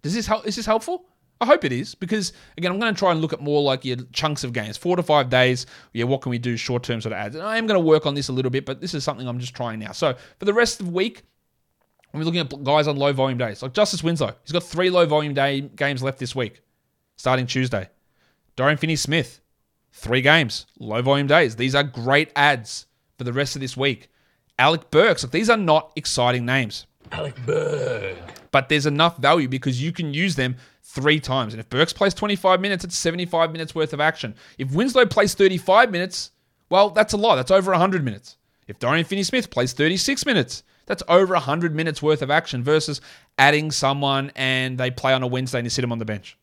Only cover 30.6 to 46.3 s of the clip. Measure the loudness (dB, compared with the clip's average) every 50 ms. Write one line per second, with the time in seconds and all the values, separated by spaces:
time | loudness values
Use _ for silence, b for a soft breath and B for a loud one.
30.6 | b b b b _ -12 -10 -2 2 2 2 2 2 -2 -2 -2 -2 -4 -6 -12
31.6 | -10 _ 0 0 0 0 2 0 0 0 0 -2 -4 -4 -4 0 2 2 2 2
32.6 | 2 -2 -4 -4 -6 -8 -8 -4 -2 -2 -2 -2 -6 -2 0 0 0 0 0 -8
33.6 | -10 -8 -4 -4 -4 -4 -2 0 0 0 0 -2 -10 -12 -12 B B B B B
34.6 | -8 -4 0 0 0 2 4 4 4 4 4 2 2 2 4 4 4 4 4 2
35.6 | 2 4 6 6 6 4 2 -4 -4 -4 -6 -10 -12 -12 _ _ _ _ _ _
36.6 | _ _ 4 4 4 4 4 2 2 2 0 0 2 2 2 2 4 4 4 4
37.6 | 4 4 2 2 2 2 2 0 -2 -4 -6 -8 _ -20 -20 _ _ _ _ _
38.6 | _ -18 -10 -4 0 0 2 2 0 0 -2 -2 -2 0 -2 -2 -2 -2 -2 -2
39.6 | -2 -2 0 2 2 2 2 0 0 -2 -2 -2 0 0 0 0 0 -2 -6 -16
40.6 | _ _ _ _ _ _ -8 -6 0 4 6 6 6 6 2 0 0 0 -2 0
41.6 | 0 -2 -2 -2 -2 -4 -4 -2 0 0 0 0 0 0 0 0 0 -2 -8 -4
42.6 | 0 2 2 2 2 -2 -8 -10 B B B B B B _ 4 6 6 6 4
43.6 | 0 -2 -4 0 0 0 0 0 0 0 0 0 -2 -4 -6 -4 -2 -2 0 -2
44.6 | -2 -4 -4 -4 -4 -4 -4 -2 2 2 2 2 2 -2 -2 -2 -4 -4 -4 -4
45.6 | -4 -2 -2 -2 -2 -2 -4 -6 -6 -6 -8 -10 -10 -16